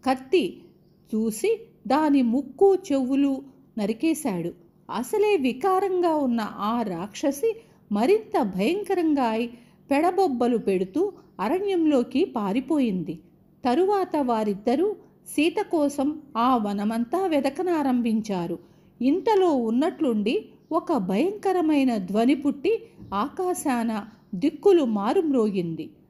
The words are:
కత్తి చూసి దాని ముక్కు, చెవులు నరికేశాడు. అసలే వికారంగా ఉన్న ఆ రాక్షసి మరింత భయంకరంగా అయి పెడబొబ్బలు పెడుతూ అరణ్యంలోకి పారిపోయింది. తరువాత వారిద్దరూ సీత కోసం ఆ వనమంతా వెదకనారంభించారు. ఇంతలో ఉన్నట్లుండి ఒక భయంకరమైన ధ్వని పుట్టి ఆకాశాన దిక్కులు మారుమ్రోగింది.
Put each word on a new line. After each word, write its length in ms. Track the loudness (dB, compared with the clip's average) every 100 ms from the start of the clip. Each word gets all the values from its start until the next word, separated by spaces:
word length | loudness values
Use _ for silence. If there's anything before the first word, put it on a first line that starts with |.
| -2
కత్తి 520 | -4 0 0 0 -6 -20 _ _ _ _
చూసి 460 | -2 -2 -2 -2 -2 -6 -18 -2
దాని 360 | 2 4 4
ముక్కు, 520 | 4 0 -4 2 4
చెవులు 680 | 4 0 -2 0 0 0 -2 -8 -20 _ -6
నరికేశాడు. 760 | -4 -2 -2 -2 -2 -4 -4 -8 -20 _ -10
అసలే 420 | -8 -4 0 2 2
వికారంగా 760 | 0 -2 0 0 0 0 0
ఉన్న 340 | 2 0 0 -4 -4
ఆ 260 | -4 -2
రాక్షసి 760 | -4 -6 -8 -4 -4 0 -2 -4 -12 _ _
మరింత 500 | 0 2 2 2 -2
భయంకరంగా 800 | -2 -2 -2 -2 -2 0 2 2
అయి 240 | 0 -2 -6 -10 -20 _ -2
పెడబొబ్బలు 680 | 0 2 2 0 2 0 0
పెడుతూ 560 | 0 0 0 -2 -2 -4 -20 -6
అరణ్యంలోకి 840 | -2 -2 0 2 2 2 2 0
పారిపోయింది. 960 | 0 -2 -2 -2 0 0 0 -2 -6 -10 -14 _ _ _
తరువాత 520 | -2 2 2 2 0 -2
వారిద్దరూ 800 | 0 0 0 -2 0 0 0 -4 -14 _ -8
సీత 340 | 0 0 0
కోసం 600 | -2 0 0 0 -4 -4 -8 -2
ఆ 200 | 2 2
వనమంతా 680 | 0 -2 -2 -2 -2 -2 0
వెదకనారంభించారు. 1300 | 0 0 -2 -2 0 2 0 0 -2 -2 -4 -4 -6 -10 -20 _ _
ఇంతలో 520 | 0 2 2 2 4
ఉన్నట్లుండి 920 | 2 0 0 0 0 0 0 0 -2 -6 -20 _
ఒక 240 | -4 0 -2
భయంకరమైన 1000 | 0 0 0 0 -2 0 2 2 2 0
ధ్వని 380 | -2 2 2
పుట్టి 480 | 2 0 -2 -2 -2 -4 -20 -6
ఆకాశాన 920 | -2 -2 -2 -4 -2 -2 0 -2 -4 -8 -18 _
దిక్కులు 500 | -2 -2 2 4 6
మారుమ్రోగింది. 1080 | 4 0 0 0 2 2 2 0 -4 -6 -10 -14 _